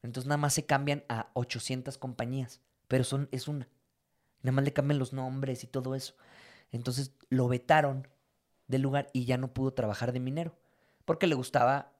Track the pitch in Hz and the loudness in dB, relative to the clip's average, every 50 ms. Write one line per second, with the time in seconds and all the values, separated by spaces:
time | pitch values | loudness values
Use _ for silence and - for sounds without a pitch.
0 | - 123 120 131 127 139 147 147 147 147 139 - 143 - 143 139 143 143 143 147 | -10 -8 -8 -8 -2 -2 0 0 2 2 0 0 2 2 2 2 2 0 -2 -2
1 | 143 - 117 110 110 - _ 123 120 - - 120 - - 131 127 123 - 135 - | -4 -6 -6 -6 -6 -4 _ -4 -4 -4 -6 -8 -6 -4 -6 -6 -6 -8 -12 -10
2 | - 127 123 - 117 120 131 135 131 120 - - _ _ _ _ _ _ - 131 | -10 -10 -6 -4 -4 -4 -2 -4 -6 -6 -10 -20 _ _ _ _ _ _ 2 2
3 | 123 - 135 139 143 - - 127 - - 147 143 123 _ _ _ _ _ _ _ | 2 2 0 -2 -2 -2 -6 -6 -4 -4 -6 -6 -6 _ _ _ _ _ _ _
4 | _ _ _ _ _ _ _ _ - 127 131 135 139 143 143 - 139 143 147 143 | _ _ _ _ _ _ _ _ -2 2 2 2 2 2 2 0 2 2 2 2
5 | 131 123 135 135 131 131 131 135 139 131 127 120 - 117 - 135 127 131 131 135 | 0 -2 -4 -6 -6 -6 -4 -4 -4 -4 -4 -6 -8 -6 -6 -4 -4 -2 -4 -6
6 | 131 - - _ _ - - - - - - - _ _ - 117 120 131 123 127 | -6 -10 -14 _ _ -20 -20 -20 -20 -20 -20 -20 _ _ -8 -6 -4 -2 -2 -2
7 | 139 135 _ _ - _ 131 127 127 123 123 123 - - 156 156 147 139 135 131 | -4 -6 _ _ -6 _ 2 2 4 4 2 0 4 6 6 6 6 4 0 -4
8 | 131 - _ _ _ _ _ _ _ _ _ _ _ - 127 131 135 139 135 143 | -8 -12 _ _ _ _ _ _ _ _ _ _ _ -2 0 2 2 2 2 0
9 | 139 - - 131 123 120 131 127 131 131 - - 131 131 127 - 117 107 101 - | -2 0 -2 -2 2 2 2 2 0 -2 -2 -2 -2 0 0 0 -2 0 0 -2
10 | 123 120 123 127 127 131 135 160 170 165 - _ _ _ _ _ _ _ _ _ | -2 -2 -2 -2 -4 -4 -4 -4 -4 -6 -8 _ _ _ _ _ _ _ _ _
11 | _ - 165 156 - 180 151 131 127 - - 135 120 123 135 139 139 - _ _ | _ -4 0 2 2 2 2 2 -2 0 2 4 4 6 4 2 -2 -8 _ _